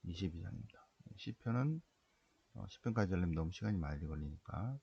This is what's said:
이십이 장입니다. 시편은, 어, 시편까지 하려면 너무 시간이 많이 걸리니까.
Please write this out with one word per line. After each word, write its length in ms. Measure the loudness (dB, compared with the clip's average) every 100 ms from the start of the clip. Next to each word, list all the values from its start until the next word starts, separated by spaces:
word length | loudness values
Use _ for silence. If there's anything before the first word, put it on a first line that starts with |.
이십이 380 | -4 -2 -2 -2
장입니다. 460 | -6 -6 -10 -14 -20 _ -18 -10
시편은, 640 | -8 -6 0 2 2 0 -6 _ _ _ _ _ _ -12
어, 100 | -10
시편까지 460 | -2 0 4 4
하려면 220 | 6 4 4
너무 160 | 2
시간이 240 | 0 0 2
많이 280 | 2 -2 -2
걸리니까. 720 | -2 -4 -6 -6 -2 -2 -4